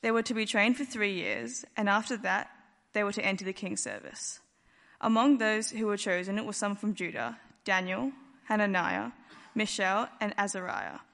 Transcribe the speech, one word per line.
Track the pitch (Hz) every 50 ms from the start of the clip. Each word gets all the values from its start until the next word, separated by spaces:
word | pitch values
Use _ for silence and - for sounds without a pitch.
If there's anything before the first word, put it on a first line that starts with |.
They | - 226
were | 226 226 220
to | - 247
be | 214 220
trained | 208 - 220 202 226 247 254
for | 285
three | 262 - 233 214 202 196
years, | 180 170 - 104 - - 233 247 - - - _
and | - 214 202
after | 196 208 220 - 254 214
that, | 233 185 185 202 - - - - - _ _ _ _ _ _
they | 214 208
were | 202 202
to | - 214
enter | 196 196 190 196
the | 185 190
king's | - - 185 190 196
service. | - - 101 101 - 67 - - - - - - - _ _ _ _ _ _ _ _ - - -
Among | - 220 226 220 240 285 294 254
those | 226 214 220 214 220 -
who | - 214 220 214
were | 208 202
chosen | - 208 185 180 180 190 196 208 220
were | 208 208
some | - - 202 202
from | 202 - 214 208
Judah, | - 180 170 - - - - 233 - - - - _ _
Daniel, | - 196 185 185 185 185 202 247 269 269 - - - - - _
Hananiah, | - 220 214 208 202 196 185 170 175 180 185 208 233 - - - - - - - - -
Mishael, | 220 214 208 - - 202 185 190 208 240 - - -
and | 220 208 - -
Azariah. | 202 202 - 190 185 180 - 101 101 85 71 - - _